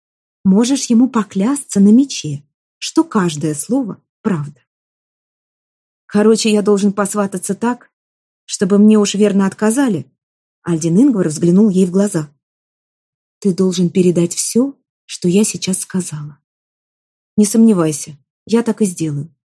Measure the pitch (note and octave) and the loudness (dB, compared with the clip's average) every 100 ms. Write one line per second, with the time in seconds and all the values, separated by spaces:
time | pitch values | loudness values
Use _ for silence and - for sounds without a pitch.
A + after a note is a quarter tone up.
0 | _ _ _ _ F#3+ F#3+ A#3+ C#4 - A3+ | _ _ _ _ 2 2 2 0 0 2
1 | B3+ A3+ G3+ G3 G#3 C#4+ - G3+ G3 A3+ | 2 0 -4 -4 -2 -4 -4 2 4 4
2 | C#4 - D3+ C#3+ _ _ _ - - - | 2 -4 -10 -10 _ _ _ -16 -6 -4
3 | D#4 A3 F3 D3 D#3+ D3+ - B3+ A3 - | -2 -2 -2 -4 -6 -6 -4 -4 -4 -10
4 | _ _ A3 E3+ C#3+ - _ _ _ _ | _ _ -4 -4 -6 -14 _ _ _ _
5 | _ _ _ _ _ _ _ _ _ _ | _ _ _ _ _ _ _ _ _ _
6 | _ G#3 G#3 A3 A3+ G#3 G3+ G3+ G3+ G3 | _ 0 2 2 2 0 2 2 0 -2
7 | G3 G#3 G3 F#3 - F#3+ A#3 B3 _ _ | -4 -4 -4 -6 -8 -4 -4 -6 _ _
8 | _ _ _ _ - - F#3+ G3+ G#3+ G#3+ | _ _ _ _ -12 -4 0 4 6 4
9 | G3+ F#3+ G#3 G3 F#3+ - G#3+ A#3 C4+ E3+ | 2 0 0 2 -2 -2 -2 0 -2 -2
10 | - _ _ _ _ _ - E3 E3 F3 | -8 _ _ _ _ _ -6 -4 0 2
11 | C#4+ A3 D#3+ D3+ F3 F#3 A3 F#3 F#3+ F#3 | 2 2 -2 -2 2 4 4 2 0 0
12 | G3+ E3+ D3+ _ _ _ _ _ _ _ | -2 -4 -8 _ _ _ _ _ _ _
13 | _ _ _ _ G3+ F3 F#3+ F3+ F3 F#3+ | _ _ _ _ -4 0 0 0 0 2
14 | F3+ E3+ E3+ - - A3+ C#4 - _ _ | 2 2 -2 -4 -4 -2 -2 -6 _ _
15 | - - F3+ F#3 G#3+ F3 - F#3+ - F#3 | -20 -6 0 0 0 -4 -6 -8 -6 -8
16 | F3 D3+ D3 C#3+ _ _ _ _ _ _ | -8 -10 -14 -18 _ _ _ _ _ _
17 | _ _ _ - G#3 A3+ A3+ F#3+ D#3+ D3 | _ _ _ -2 0 4 4 4 0 -4
18 | - D3 _ _ - A3+ A#3 A3 G#3 F3 | -12 -20 _ _ -4 -2 0 -2 -2 -4
19 | D#3+ C#3+ D3 _ _ | -6 -6 -10 _ _